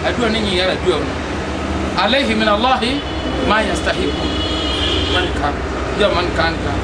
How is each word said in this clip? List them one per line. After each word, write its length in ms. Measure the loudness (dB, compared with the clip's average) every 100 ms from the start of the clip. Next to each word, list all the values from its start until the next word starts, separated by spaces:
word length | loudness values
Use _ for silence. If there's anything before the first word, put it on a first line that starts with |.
Adua 240 | -2 0 0
ni 120 | 2
nyi 160 | 0 2
yara 180 | 0 2
dua. 160 | 2 0 -2 -4 -4 -4 -4 -4 -2 -2 -2 0
Alayhi 360 | 2 2 2 2
min 120 | 2
Allahi 520 | 4 4 2 2 -2 -2 -4 -2 0 2
ma 120 | 2
yastahiquhu. 680 | 2 0 0 0 0 0 -2 -2 -2 -2 -2 -2 0 0 0
Man 160 | 0 0 0
ka. 80 | -2 -2 -4 -4 -2 2
Yo 100 | 2
man 120 | 2 0 0
kan 180 | 0 0
ka. 80 | -2 -2